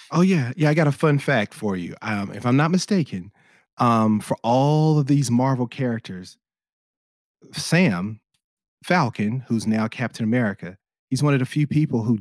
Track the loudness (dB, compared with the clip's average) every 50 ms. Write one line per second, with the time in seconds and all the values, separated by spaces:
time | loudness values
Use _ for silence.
0 | -12 -4 0 2 2 4 2 2 0 -2 -2 0 0 2 2 2 2 2 2 2
1 | 2 2 2 2 0 0 0 0 0 -2 -4 -6 -4 -4 -4 -4 -6 -8 -10 -10
2 | -8 -6 -6 -4 -6 -6 -8 -4 -2 2 2 2 2 2 0 0 0 0 0 -2
3 | -2 -2 -6 -10 -10 -12 -18 _ _ _ _ _ _ _ _ 0 2 2 4 4
4 | 4 4 2 0 -2 -4 -6 -4 -2 0 2 2 4 4 4 4 4 4 4 2
5 | 2 2 2 2 2 2 2 2 2 2 0 0 -2 -4 -4 -4 -4 -2 -4 -4
6 | -6 -10 -12 -14 -14 -16 -20 _ _ _ _ _ _ _ _ _ _ _ _ _
7 | _ _ _ _ _ _ _ _ -20 -16 -12 -10 -4 0 2 2 2 2 2 0
8 | -4 -6 -8 -12 _ _ _ _ _ _ _ _ _ _ _ _ -4 0 0 2
9 | 2 0 -2 -2 -4 -4 -4 -4 -4 -4 -4 -2 -2 -2 -2 -2 -2 -4 -4 -6
10 | -8 -6 -6 -4 -4 -2 0 0 0 -2 -4 -6 -10 -14 -16 -18 _ _ _ _
11 | _ _ -2 0 2 2 2 2 0 -2 -2 -2 0 0 2 0 0 2 0 0
12 | 0 0 0 -2